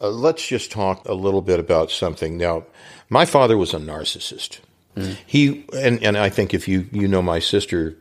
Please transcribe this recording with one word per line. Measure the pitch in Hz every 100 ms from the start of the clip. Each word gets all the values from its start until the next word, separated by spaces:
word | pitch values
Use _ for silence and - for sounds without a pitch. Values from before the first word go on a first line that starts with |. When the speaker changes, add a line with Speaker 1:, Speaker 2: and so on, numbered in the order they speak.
Speaker 1:
uh, | 101
let's | 113 143 160 -
just | 120 -
talk | 107 95 92 -
a |
little | 95 98 98
bit | 92 87
about | 82 82 80
something. | - 90 78 80 85
Now, | 87 82 - _ - - _
my | 120 170
father | 143 123 110
was | 87 80
a |
narcissist. | 76 76 78 - - - - - _ _ _ -
Speaker 2:
Mm. | 95 95 -
Speaker 1:
He, | 143 143 143 -
and, | 131 135 117
and | 110 101
I | 101
think | - 98
if | 90 -
you, | 92 92
you | 101 98
know | 92
my | 90 82
sister, | - 101 - 87 78 80